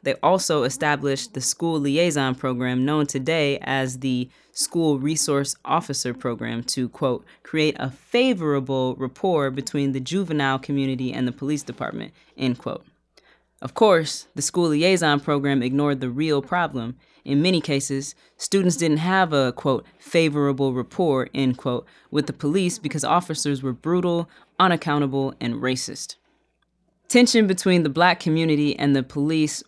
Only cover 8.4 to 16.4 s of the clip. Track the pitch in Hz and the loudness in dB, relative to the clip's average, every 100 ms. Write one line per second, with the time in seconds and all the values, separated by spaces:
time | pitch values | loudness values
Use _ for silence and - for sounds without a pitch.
8.4 | 156 139 131 135 127 123 127 - 190 165 | 0 -2 0 -2 -2 -2 -8 -4 0 0
9.4 | 139 131 135 147 139 135 127 180 175 151 | 0 -4 -4 -2 -2 -2 -4 -4 -2 -2
10.4 | 139 135 131 139 135 127 127 117 127 120 | 0 -2 -2 -2 -2 -2 -4 -2 -4 -4
11.4 | 139 151 - - 110 113 110 - _ - | -4 -4 -6 -8 -8 -8 -12 -16 _ -4
12.4 | 131 - - - - _ _ _ _ _ | -4 -2 -6 -10 -14 _ _ _ _ _
13.4 | _ _ 135 - 220 170 151 - - - | _ _ -12 2 4 6 2 -8 -10 -6
14.4 | - 175 170 151 175 185 160 143 143 143 | -4 0 2 2 4 4 2 0 0 0
15.4 | 143 135 123 139 147 139 131 123 160 143 | 2 0 0 0 0 0 -4 -2 0 0